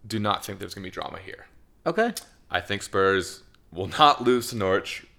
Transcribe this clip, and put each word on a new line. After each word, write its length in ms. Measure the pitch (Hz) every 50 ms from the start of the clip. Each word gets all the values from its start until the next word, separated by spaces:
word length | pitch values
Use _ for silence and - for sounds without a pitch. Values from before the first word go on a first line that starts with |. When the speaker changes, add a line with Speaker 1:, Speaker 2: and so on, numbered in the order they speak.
| -
Speaker 1:
do 120 | 104 110 110
not 260 | 104 104 101 98 -
think 140 | - 98 95
there's 160 | 98 87 -
gonna 100 | 98 95
be 60 | 92
drama 280 | 92 - - 71 - 82
here. 280 | - - - - - - _ - - _ _ _ _
Speaker 2:
Okay. 260 | 160 170 220 226 240 - - - - - _ - _
Speaker 1:
I 100 | - -
think 220 | - - 101 101
Spurs 600 | - - - 98 95 98 98 95 87 - - - - - _ _ _ _
will 140 | - 85 -
not 380 | 156 - - 151 147 139 - 127
lose 240 | 123 127 120 113 -
to 60 | 123
Norwich 500 | 113 101 95 95 101 - - - - - - -